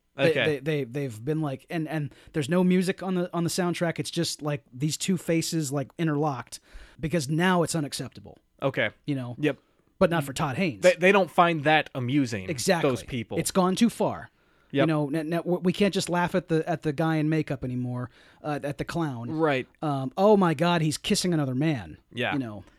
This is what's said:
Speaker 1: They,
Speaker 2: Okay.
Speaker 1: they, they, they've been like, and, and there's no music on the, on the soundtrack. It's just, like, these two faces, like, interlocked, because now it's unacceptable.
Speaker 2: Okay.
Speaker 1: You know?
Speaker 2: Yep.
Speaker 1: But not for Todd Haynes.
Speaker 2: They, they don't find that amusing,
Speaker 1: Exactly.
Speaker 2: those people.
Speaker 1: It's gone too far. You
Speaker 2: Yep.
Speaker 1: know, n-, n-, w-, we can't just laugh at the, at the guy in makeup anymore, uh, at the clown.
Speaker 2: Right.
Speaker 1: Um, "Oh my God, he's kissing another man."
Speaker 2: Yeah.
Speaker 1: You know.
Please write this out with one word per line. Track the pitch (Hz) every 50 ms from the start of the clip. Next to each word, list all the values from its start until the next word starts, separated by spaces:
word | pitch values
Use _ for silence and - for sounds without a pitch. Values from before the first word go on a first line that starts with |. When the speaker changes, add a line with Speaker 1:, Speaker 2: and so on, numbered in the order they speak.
| _ _ _
Speaker 1:
They, | 135 139 165
Speaker 2:
Okay. | 151 139 113
Speaker 1:
they, | - 147 127
they, | 135 160 156 143 131
they've | 117 123 143 143 127 107 107 120
been | 147 156 160
like, | 156 143 135 131 - -
and, | 175 165 156
and | 139 156 156 147 135 - - - - -
there's | 160 135 123
no | 175 185 180
music | 180 180 185 180 185 190 -
on | 175 190 185
the, | 175 175 - -
on | 170 170
the | 160
soundtrack. | - 190 175 175 160 - 175 165 -
It's | - 139 -
just, | - 170 165 - - -
like, | 143 151 147 - _ _ -
these | 123 147 160 -
two | - - 190 185
faces, | 151 - - 165 165 156 - 165 160 151 131
like, | 143 147 135 - _
interlocked, | - 165 160 147 143 156 151 135 123 - - - - _ _ - - - - - -
because | 165 151 175 170 123 135
now | 156 160 175 190 185 175 160
it's | - -
unacceptable. | 165 147 - - - 151 151 _ - - - - _ _ _ _ -
Speaker 2:
Okay. | 135 135 - 135 113 104 - _ -
Speaker 1:
You | 147 143
know? | 131 123 123 120 143
Speaker 2:
Yep. | 147 147 123 - _ _ _ _ _ _ _ -
Speaker 1:
But | 190 165
not | 170 165 139
for | 143
Todd | 131 - 160 139 120
Haynes. | 170 196 156 110 95
Speaker 2:
They, | - 185 175
they | 170 180 190
don't | 202 196 180 147
find | - 190 175 170 170 151 135
that | 151 156 151 - - -
amusing, | 135 123 120 139 147 135 110 117 98 92 92
Speaker 1:
Exactly. | 151 123 - 196 180 165 151 139
Speaker 2:
those | 123 - -
people. | - 143 117 107 - 101
Speaker 1:
It's | 170 156 -
gone | - 190 180 185 190
too | - 240 214
far. | - - 202 151 92 80 - - _ _ _ _ _ _ _ _
You | - 139
Speaker 2:
Yep. | 135
Speaker 1:
know, | 165 156 151 147 135
n-, | 147
n-, | 160 151 156
w-, | 170 170 - 175 180 156
we | 170 185 -
can't | - 202 190 -
just | 190 - -
laugh | 175 175 175 156 -
at | 180 -
the, | - 160 160 - 175
at | 165 - -
the | 156 139
guy | 156 160 160 160
in | 156 151
makeup | 151 156 156 147 - 143 - -
anymore, | 127 123 123 123 123 123 123 123 - _ - - - _ _
uh, | - 151 147 135 131
at | 143 -
the | - 151
clown. | - - 175 160 147 127 117 117 120
Speaker 2:
Right. | 160 156 165 151 139 127 - _ _ -
Speaker 1:
Um, | 165 151 139 135 135 - -
"Oh | 190 196 214 214
my | 202 185 165 156
God, | 127 170 175 175 165
he's | 156 151 -
kissing | - - - 202 - - 180 170
another | 151 143 131 123
man." | 127 151 165 147 117 87 78 73 - _ _ 85
Speaker 2:
Yeah. | 117 123 101
Speaker 1:
You | 92 135
know. | 123 110 104 95 - - _